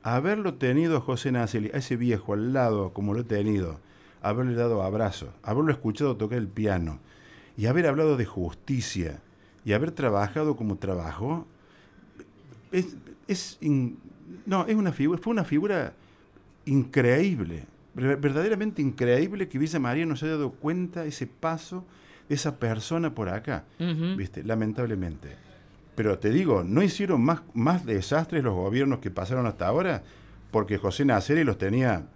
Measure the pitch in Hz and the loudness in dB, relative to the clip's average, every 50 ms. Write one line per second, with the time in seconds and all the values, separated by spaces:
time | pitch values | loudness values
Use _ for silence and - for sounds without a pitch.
0 | - 113 120 127 143 185 208 214 208 185 139 123 135 123 127 147 165 165 160 139 | -2 0 -2 0 0 0 -2 0 -2 -4 -4 0 0 2 4 4 4 4 2 0
1 | 123 - 131 123 - 139 123 120 117 110 - 113 107 110 - 139 127 - 127 117 | 0 -2 -4 -2 0 0 0 0 0 0 -2 -2 -2 -2 -4 -4 -4 -2 -2 0
2 | 120 123 113 95 - - 101 104 110 123 131 135 123 117 110 104 98 92 92 - | 2 2 0 0 0 -2 -2 -2 0 0 2 2 2 2 2 0 -2 -2 -4 -4
3 | 101 104 101 117 120 113 110 101 101 107 107 98 90 82 78 71 - - - - | -2 0 0 -2 -2 -2 0 0 2 2 2 0 0 -2 -6 -10 -16 -20 -20 -20
4 | - - - - - 101 107 120 127 127 120 117 120 120 113 104 92 95 101 107 | -20 -20 -20 -6 -4 -2 0 0 0 0 0 0 2 2 2 0 0 0 0 0
5 | 113 101 90 - - 67 - - - - 110 135 156 156 139 127 - 110 104 - | 0 0 -2 -4 -10 -12 -14 -10 -4 -2 2 2 4 2 2 0 0 -2 0 2
6 | 147 139 123 98 110 107 120 123 110 92 98 107 107 104 95 90 85 80 76 - | 0 0 2 0 -2 -2 0 -2 -2 -4 -2 0 2 2 2 2 0 -2 -4 -8
7 | - - - - - - - - - - - - 104 113 135 175 175 151 135 147 | -14 -20 -20 -20 -20 -20 -20 -20 -20 -16 -6 -2 0 2 4 4 4 4 4 4
8 | 160 156 147 127 110 98 - 95 90 85 - - - - 139 123 - - - 92 | 4 4 4 2 0 -2 -2 -4 -4 -4 -6 -10 -6 -4 -2 -2 -2 -2 -2 -4
9 | 85 80 71 - - - - _ - - _ - - 110 101 107 147 165 165 - | -4 -4 -6 -10 -16 -20 -20 _ -20 -20 _ -12 -2 0 2 2 2 -2 -2 0
10 | 143 120 104 98 104 101 - 156 156 151 143 - 113 107 98 98 - 95 92 90 | 0 2 2 2 2 0 0 -2 0 0 0 0 -2 -4 -4 -2 -2 -4 -4 -2
11 | 82 80 76 82 107 135 160 170 165 - - _ - _ - - - - _ - | -4 -6 -6 -6 -4 -4 -4 -4 -6 -12 -20 _ -20 _ -20 -20 -20 -20 _ -20
12 | - - _ - - - _ - - - - - - - - 185 185 175 - - | -20 -20 _ -20 -20 -20 _ -20 -20 -20 -20 -20 -14 -2 -2 -2 -2 -2 -8 -16
13 | - - - - - - 202 180 - - - _ - 151 143 135 127 120 - - | -18 -20 -20 -18 -4 -4 -4 -4 -4 -8 -10 _ 0 2 2 2 2 0 -4 -8
14 | - - - - - - 180 180 - 214 190 190 165 - 220 214 202 180 151 - | -16 -20 -20 -20 -20 -18 -18 -12 -4 0 0 0 2 2 2 2 2 0 0 2
15 | 135 156 175 160 - 220 240 220 165 - 147 151 175 208 202 170 127 - - - | 2 2 2 0 -2 -2 0 0 0 2 0 0 2 2 0 0 -2 -4 -8 -14
16 | - - - _ - _ _ - _ - _ _ - - 135 139 127 131 - 143 | -20 -20 -20 _ -20 _ _ -20 _ -20 _ _ -4 0 2 2 2 2 2 4
17 | 127 120 123 143 180 202 180 123 95 82 85 78 - - - - - - _ - | 4 6 6 4 4 2 0 -2 -4 -4 -6 -10 -12 -16 -20 -20 -20 -16 _ -2
18 | 127 135 139 139 143 143 135 151 175 214 220 190 208 214 202 - 147 135 - - | 0 0 0 2 0 0 2 2 2 0 0 0 -2 -4 -2 0 -2 -2 0 0
19 | 123 120 120 127 165 190 202 202 190 185 - 131 151 156 160 165 131 120 123 151 | 2 4 4 4 2 0 -2 -6 -6 -4 -2 -2 -2 0 0 0 0 0 0 0
20 | 170 165 151 127 151 156 160 151 143 127 - - - 151 170 180 180 170 175 175 | 0 -2 -2 -2 -2 -4 -2 -2 -2 -4 -6 -4 -4 -2 -2 -2 -4 -4 -6 -8
21 | 165 151 135 - 127 120 - - - 160 165 160 - - 180 185 180 - - - | -8 -8 -6 -8 -8 -10 -8 -6 -4 -4 -4 -4 -8 -10 -12 -12 -12 -14 -20 -20
22 | - - - - - - 147 135 - 151 135 - 123 113 113 110 - - 165 165 | -20 -20 -20 -20 -6 -4 -4 -2 0 -2 -2 -2 -2 -2 -2 -2 -2 -2 -2 -2
23 | 170 156 - - 107 92 92 107 117 - 127 73 - - - _ 165 175 165 156 | -2 -2 -2 -4 -4 -4 -4 -4 -4 -4 -6 -6 -6 -10 -8 _ -4 -2 -2 -2
24 | 165 180 190 190 98 - - 110 - 110 113 113 110 107 107 120 123 113 110 95 | -2 -2 -2 -4 -6 -6 -8 -8 -4 -2 0 0 0 -2 -2 -2 -2 -2 -2 -2
25 | 92 85 78 69 - 71 71 - - - - - - - - - - - - - | -4 -6 -6 -10 -14 -16 -18 -18 -20 -20 -20 -20 -20 -20 -20 -20 -20 -12 -6 0
26 | 110 107 98 - - 104 117 165 190 160 117 95 87 87 104 151 202 190 - - | 2 2 2 2 2 2 4 4 4 4 4 2 2 2 4 4 4 4 2 0
27 | 202 185 175 123 117 156 170 - - - - 117 117 147 175 180 147 120 110 98 | 0 2 4 4 4 4 2 0 -4 -6 -2 2 2 4 2 2 0 0 -2 0
28 | 95 - 143 156 165 160 180 156 131 120 98 90 90 98 107 127 139 139 131 127 | 0 2 0 0 0 0 -2 0 0 2 0 0 0 0 2 2 2 2 0 0
29 | - 101 87 92 92 90 127 131 123 113 98 - 90 90 113 156 185 190 156 104 | -2 -6 -4 -4 -4 -2 -2 0 0 -2 -2 -2 0 0 2 2 2 0 -2 -4
30 | - - - - - - - - - - - 110 104 - 104 95 - 98 95 - | -6 -12 -20 -20 -20 -20 -20 -20 -18 -2 0 0 0 2 -2 0 0 -2 0 2
31 | 143 139 120 101 95 - 143 165 160 131 98 - - 98 107 127 131 123 104 85 | 2 4 4 4 4 2 2 4 4 2 2 0 0 0 2 2 2 2 2 0
32 | 69 - - | -4 -8 -16